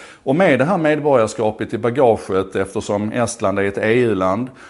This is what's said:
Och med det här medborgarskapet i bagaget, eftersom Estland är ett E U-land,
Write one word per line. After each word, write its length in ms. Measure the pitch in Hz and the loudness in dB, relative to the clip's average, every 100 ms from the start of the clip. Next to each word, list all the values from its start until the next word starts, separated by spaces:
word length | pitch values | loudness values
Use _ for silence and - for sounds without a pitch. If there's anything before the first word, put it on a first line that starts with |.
| - - - | -20 -12 -4
Och 100 | 147 | 2
med 220 | 190 127 | 2 2
det 60 | |
här 140 | 139 190 | 2 0
medborgarskapet 960 | 151 151 147 135 110 - 107 107 107 | 0 0 2 2 2 0 -4 -2 -6
i 40 | 113 | -4
bagaget, 800 | 120 120 127 107 - 95 95 - | -4 2 2 2 0 -2 -2 -4
eftersom 560 | 98 110 - 104 107 | -4 -6 -4 -4 -2
Estland 460 | 120 113 - 101 98 | -4 -4 -2 -2 0
är 40 | |
ett 160 | 98 101 | -2 -2
E 140 | 107 | 0
U-land, 580 | 120 120 98 92 98 131 - - | 2 2 2 0 0 -4 -12 -20